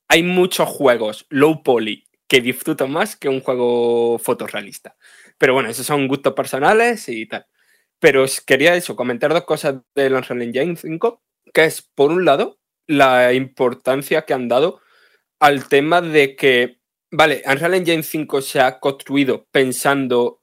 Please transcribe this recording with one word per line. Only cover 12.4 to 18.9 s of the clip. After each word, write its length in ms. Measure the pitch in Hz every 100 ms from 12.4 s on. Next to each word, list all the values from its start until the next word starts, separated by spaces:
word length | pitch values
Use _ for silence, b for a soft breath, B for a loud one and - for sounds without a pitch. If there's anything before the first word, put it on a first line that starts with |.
| 240 - _ _ -
la 460 | 143 135 127 123
importancia 880 | 127 131 - 127 110 - 135 135 156
que 100 | -
han 140 | 135 120
dado 340 | 120 165 b b b b b _ _
al 280 | 147 139 -
tema 340 | 139 151 175
de 340 | 170 151 135 -
que, 440 | 139 123 123 - _ _ _
vale, 320 | 143 156 135 135
Unreal 300 | 135 170 185
Engine 260 | 170 165
cinco 400 | 151 156 147 139
se 200 | 135 147
ha 180 | 131 -
construido 680 | 143